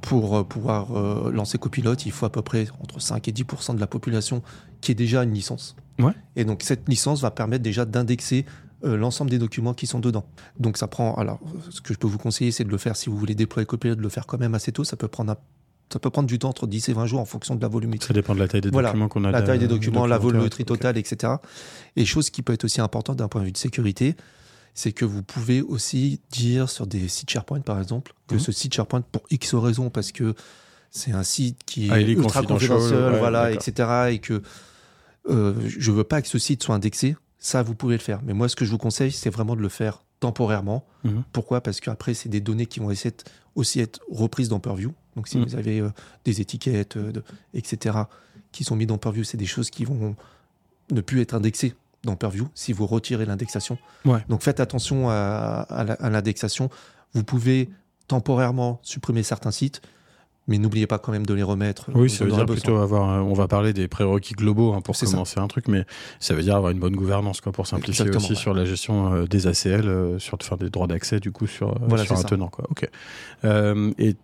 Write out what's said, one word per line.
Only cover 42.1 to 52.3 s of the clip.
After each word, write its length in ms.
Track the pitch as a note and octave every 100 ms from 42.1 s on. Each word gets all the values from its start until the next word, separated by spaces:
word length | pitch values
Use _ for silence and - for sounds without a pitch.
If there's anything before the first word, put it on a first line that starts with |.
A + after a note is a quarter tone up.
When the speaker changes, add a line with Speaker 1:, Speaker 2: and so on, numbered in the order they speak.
Speaker 1:
c'est 160 | A#2 A#2
des 100 | G#2
données 240 | G#2 A2
qui 160 | A#2 -
vont 100 | G#2
essayer 200 | G2 A#2
de, 60 | - - - _
aussi 260 | - A#2+ B2+
être 200 | A2+ - -
reprises 380 | G#2+ A2+ - B2
dans 120 | G#2+
Purview. 340 | A#2 G2 G#2+ E3 _
Donc, 140 | - G#2
si 80 | C3
Speaker 2:
Mhm. 80 |
Speaker 1:
vous 100 | A#2+
avez, 240 | A#2+ A2 G#2+
euh, 100 | G#2 G2+ - -
des 160 | - G#2+
étiquettes, 560 | G#2 A#2 - A2 G2+ A2
euh, 160 | G#2
de, 100 | A2 - - _
et 100 | -
cetera, 460 | - A2 A2 G#2+ G#2+ - _ - _
qui 140 | -
sont 120 | C3+ A2
mis 100 | A2
dans 100 | G#2+
Purview, 280 | A2 G#2+
c'est 120 | A2 A#2
des 80 |
choses 240 | G2 - A#2
qui 160 | -
vont 320 | A#2+ C3+ G#2+ G#2 - _ _ _ _ _ _
ne 100 | B2+
plus 180 | F#2+ C3+
être 140 | A#2
indexées 400 | A#2+ G#2+ G#2 C3 - _ _
dans 120 | A2+ F#2+
Purview 320 | A2